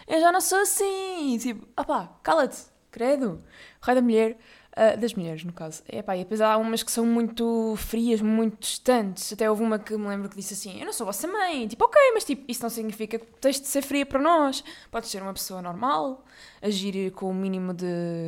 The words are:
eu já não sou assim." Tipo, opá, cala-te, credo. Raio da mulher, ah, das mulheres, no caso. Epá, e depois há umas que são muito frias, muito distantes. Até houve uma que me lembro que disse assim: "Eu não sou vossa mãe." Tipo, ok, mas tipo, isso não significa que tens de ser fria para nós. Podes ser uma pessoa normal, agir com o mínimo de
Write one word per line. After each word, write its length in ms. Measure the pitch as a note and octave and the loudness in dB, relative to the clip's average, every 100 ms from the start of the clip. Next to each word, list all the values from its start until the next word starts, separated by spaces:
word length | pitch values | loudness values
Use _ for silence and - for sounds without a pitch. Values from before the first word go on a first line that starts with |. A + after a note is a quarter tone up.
| - | -2
eu 120 | D#4+ | 4
já 120 | E4+ | 4
não 100 | F4+ | 4
sou 180 | F#4 F#4+ | 2 2
assim." 720 | G4+ - G4 F#4+ F#4+ F4+ C#4+ A#3 | 2 2 0 -2 -6 -4 -2 -2
Tipo, 300 | B3 G#3 - - | -2 -6 -8 -6
opá, 300 | C#4+ B3+ F3 - | -2 -2 -4 -4
cala-te, 400 | - D#4+ C4+ - - _ _ | 2 2 2 -2 -18 _ _
credo. 540 | - B3 C#4+ A#3 D#3+ - - - - | -4 0 0 0 -6 -14 -20 -20 -4
Raio 180 | - B3+ | 2 4
da 40 | |
mulher, 360 | B3 A3 A3 A3+ - - _ - | 4 4 2 -2 -16 -20 _ 4
ah, 180 | A3 G#3+ | 4 4
das 160 | A#3 | -2
mulheres, 300 | F#3+ E3 D#3+ | -4 -8 -8
no 100 | F3 | -10
caso. 280 | E3+ D#3+ D#3 - | -10 -12 -12 -12
Epá, 300 | - G#3 F#3 | -8 -6 -6
e 20 | |
depois 220 | F#3 G#3+ | -4 2
há 160 | G#3+ A3 | 4 4
umas 260 | A3+ A3+ | 0 -2
que 80 | - | -2
são 140 | A#3 A#3 | 0 2
muito 720 | A#3 A3+ A#3 A#3 A3+ A3 G#3+ | 2 0 0 0 2 0 -2
frias, 440 | - A3+ A#3 A3 | -2 0 2 2
muito 380 | G#3+ A3 A3+ G#3+ | 4 2 2 -2
distantes. 720 | - - - B3 G3 F3+ - | -6 0 2 2 0 -6 -8
Até 180 | G#3+ A3 | 0 2
houve 140 | G#3+ | 2
uma 160 | A3+ G#3+ | 0 -2
que 160 | G#3+ G#3+ | -4 -6
me 100 | G3+ | -4
lembro 220 | G3+ G3 | -6 -8
que 80 | G3 | -10
disse 180 | G3 | -10
assim: 260 | G#3 G3 G3 | -10 -12 -10
"Eu 60 | E4+ | -8
não 60 | |
sou 140 | - G3+ | -6 -6
vossa 200 | G#3 E4 | -6 -6
mãe." 380 | G#4 F4+ C#4+ A3 | -2 -2 -2 -4
Tipo, 180 | A#3 A#4 | 4 6
ok, 160 | D5 C5+ | 8 8
mas 120 | A4 - | 6 0
tipo, 180 | C4+ - | -4 -6
isso 160 | A#3 | -6
não 80 | A#3 | -6
significa 480 | A3+ A3 G#3+ G#3+ A3+ | -4 -6 -6 -6 -8
que 60 | - _ | -10 _
tens 220 | C4+ C#4 | 0 0
de 60 | - | -2
ser 140 | C#4 | -4
fria 240 | C#4 C#4 C#4 | 0 -2 0
para 140 | C4 | 2
nós. 440 | D#4 E4 C#4 C4+ - - - | 4 4 4 -2 -10 -18 -12
Podes 180 | A3+ A3 | -10 -8
ser 120 | G3 | -8
uma 120 | G3 | -8
pessoa 280 | F#3+ - F#3 | -8 -8 -8
normal, 640 | F3 F3+ B3 D#4 C#4 C4 - - - - | -8 -4 -2 0 -2 -6 -14 -20 -20 -6
agir 500 | G#3 G3 G3 F#3+ F#3+ | -4 -2 -2 -4 -4
com 180 | F#3 F#3+ | -4 -4
o 40 | |
mínimo 400 | F#3+ F#3+ F#3+ F#3 | -2 -2 -2 -4
de 120 | F3 F3+ F3 E3+ E3+ | -4 -4 -4 -4 -4